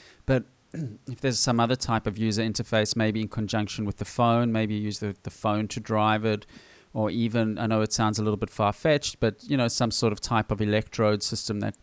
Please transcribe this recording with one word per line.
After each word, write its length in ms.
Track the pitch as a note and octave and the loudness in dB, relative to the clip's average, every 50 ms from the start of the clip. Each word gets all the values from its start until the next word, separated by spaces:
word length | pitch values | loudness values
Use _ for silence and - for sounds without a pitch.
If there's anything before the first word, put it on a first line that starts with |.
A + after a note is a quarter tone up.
| - - - _ - | -20 -20 -20 _ -2
But 200 | - C3 B2+ - - _ _ | 0 0 0 0 -4 _ _
<clears throat> 140 | _ _ - D#3+ D#3 A#2+ D3 - - - | _ _ -10 -8 -8 -8 -10 -12 -12 -12
if 80 | B2 - | -10 -4
there's 200 | - C3+ A#2 - | -2 -2 0 0
some 200 | - C3 A#2+ A#2 | 0 2 2 2
other 160 | A#2 A#2 B2+ | 2 2 2
type 320 | B2+ - - A#2 A2 - G#2+ | 0 0 0 -2 0 0 -2
of 100 | G2 G#2 | -4 -2
user 240 | A2+ A2 G2+ A2 | 0 0 0 0
interface, 540 | A2+ A2+ G#2+ - A#2 - A#2 A2 G#2+ G#2 - | 0 -2 -2 -4 -4 0 2 2 2 2 0
maybe 240 | A2+ A2 A2 G#2 A2 | 0 0 2 2 0
in 80 | A2 G#2 | -4 -4
conjunction 560 | - A#2 A2 G#2 - A2 G#2 G2 - - G#2+ | -4 -4 -4 -2 -2 -2 -2 -2 -4 -4 -4
with 140 | G2+ - - | -4 -4 -6
the 80 | G#2+ | -8
phone, 480 | - - - A#2+ A#2 A#2 A#2+ A#2+ A#2 A2 | -8 0 2 4 4 4 4 2 2 0
maybe 220 | A2 A2 G#2 G#2+ | 0 0 0 -2
use 240 | G#2 G#2+ G#2 G2+ - | -2 -4 -4 -6 -4
the, 140 | G#2+ G2+ F#2+ - _ | -6 -6 -6 -8 _
the 60 | G2+ | -14
phone 380 | - - - A2 G#2 G#2 A2 G#2 | -12 -4 -2 -2 0 0 -2 -4
to 140 | - A#2+ | -6 -8
drive 420 | G#2+ - A2+ G#2+ G#2+ A2 G#2+ G#2+ G#2+ | -4 -2 0 2 4 4 2 2 2
it, 220 | A2+ G#2+ G#2 - - - - - - - - _ _ - | 0 0 0 -2 -10 -20 -20 -20 -20 -20 -20 _ _ -4
or 180 | A2 A2 G2+ | -2 -2 0
even, 480 | E2+ A#2 A#2 A2+ A2 A#2 A2 A2 G#2+ - | 0 0 0 0 2 2 2 2 0 -2
I 80 | A#2 A2 | -2 0
know 140 | A2+ A2 | 2 2
it 120 | A2 A2 - | 2 0 2
sounds 240 | - A2 G#2+ G#2 G#2+ | 2 2 2 2 2
a 60 | G#2+ | 0
little 140 | G#2+ G#2 G2+ | 0 0 0
bit 120 | A2 - | -2 -6
far-fetched, 680 | - - A2 G2+ G#2 - - D#3+ D3+ C#3+ - - - - | -2 0 0 0 0 0 2 2 2 2 0 -4 -4 0
but, 240 | A#2 A2+ - - - | 0 0 0 -2 -4
you 120 | - C#3+ | -2 0
know, 120 | C3+ A#2+ A#2 | 0 0 0
some 240 | - - B2+ A2+ | 0 0 0 0
sort 200 | G#2 - - A2+ | 0 2 0 0
of 80 | G#2 - | 0 0
type 320 | - - B2 A2 G#2+ - | -2 0 0 0 0 0
of 80 | A2 G2+ | -2 -2
electrode 640 | G#2+ G#2 G#2 G#2+ - - - - A2+ G#2+ G#2+ G2+ | 0 2 2 2 0 -2 -2 2 2 2 2 2
system 380 | - - A#2+ - - - G#2+ G#2 | 0 -4 -4 -4 -4 -4 -4 -2
that, 160 | G#2 G#2+ - - | -2 -4 -6 -8